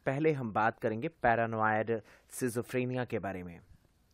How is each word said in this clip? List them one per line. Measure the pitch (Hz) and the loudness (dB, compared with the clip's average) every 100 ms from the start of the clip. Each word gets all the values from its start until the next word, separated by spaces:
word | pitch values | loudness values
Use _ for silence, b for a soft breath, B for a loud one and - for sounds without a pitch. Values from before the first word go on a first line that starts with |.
| - | -4
पहले | 135 156 | 0 2
हम | 143 117 | 0 0
बात | 101 110 - | 2 2 2
करेंगे | 117 107 160 | -2 -2 -6
paranoid | - 123 113 113 113 110 110 110 113 - b b | 0 2 4 2 2 2 2 2 -2 -4 b b
schizophrenia | - 127 113 113 127 123 127 123 | -4 -4 -2 -4 -2 -2 -4 -4
के | 110 | -4
बारे | 98 95 | -4 -6
में। | 87 85 - - _ _ _ | -10 -14 -20 -20 _ _ _